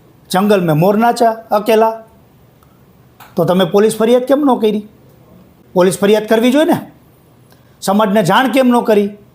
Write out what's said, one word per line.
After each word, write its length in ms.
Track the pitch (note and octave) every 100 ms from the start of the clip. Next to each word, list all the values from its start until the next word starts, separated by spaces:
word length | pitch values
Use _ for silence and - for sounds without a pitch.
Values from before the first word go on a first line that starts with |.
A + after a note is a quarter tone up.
| _ _ -
"જંગલ 300 | F3+ G#3 G#3
મેં 160 | E3+ D3+
મોર 200 | F#3 G#3
નાચા 340 | A#3 A#3+ A#3 A3+ -
અકેલા." 520 | G#3+ G3 A3 A3+ A3+ - _ _ _ _ _ _ _ _ _ _ _ - -
તો 80 |
તમે 200 | E3 F3+
પોલીસ 320 | F3+ G3+ A3 A3
ફરિયાદ 260 | A3+ B3
કેમ 180 | B3+ C#4
ન 180 | C#4+ A#3+
કરી? 300 | G#3+ G#3+ - - - _ _ - - _ _
પોલીસ 260 | F#3 F#3 -
ફરિયાદ 300 | G3+ G#3+ G#3+
કરવી 220 | A3+ B3
જોઈએ 140 | C4+
ને. 260 | E4 F#3 - - _ _ _ _ _ _ _ _
સમાજને 420 | - G3+ G#3+ G#3
જાણ 260 | F3 G#3 C4
કેમ 180 | C4 B3+
ન 140 | A#3+
કરી? 300 | A3+ G#3 G3+ - -